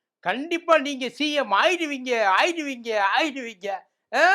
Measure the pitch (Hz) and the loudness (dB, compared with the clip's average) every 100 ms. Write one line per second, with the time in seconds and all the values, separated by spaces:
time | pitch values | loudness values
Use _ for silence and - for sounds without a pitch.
0 | _ _ 170 226 320 339 339 311 277 269 | _ _ -4 -4 -4 -4 2 2 2 -6
1 | 254 - 302 294 226 196 311 349 311 277 | -8 -4 -2 0 0 2 2 0 -4 -6
2 | 254 233 202 190 330 339 285 254 233 214 | -2 0 4 4 2 -2 -8 -8 -4 -2
3 | 196 233 311 269 233 196 196 190 _ _ | 0 0 -2 -4 -12 -10 -8 -8 _ _
4 | _ 240 339 | _ 2 4